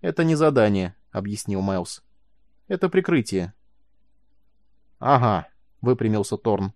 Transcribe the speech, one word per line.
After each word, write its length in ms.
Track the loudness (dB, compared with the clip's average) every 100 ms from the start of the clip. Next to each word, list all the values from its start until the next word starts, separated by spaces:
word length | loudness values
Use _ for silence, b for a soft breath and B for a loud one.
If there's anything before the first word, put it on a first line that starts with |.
"Это 220 | -4 0
не 100 | 0
задание", 600 | 4 4 4 4 2 -2 -8 _
объяснил 500 | -8 -6 -8 -6 -2
Майлз. 420 | -2 -2 -4 -12 _ _ _ _ _ _ _
"Это 220 | -4 0
прикрытие". 640 | 0 0 -2 0 -4 -6 -12 _ _ _ _ _ _ _ _ _ _ _ _ _ _
"Ага", 480 | 2 2 4 0 -4 _ _ _
выпрямился 560 | -2 0 0 0 -2 -4
Торн. 360 | -2 -2 -2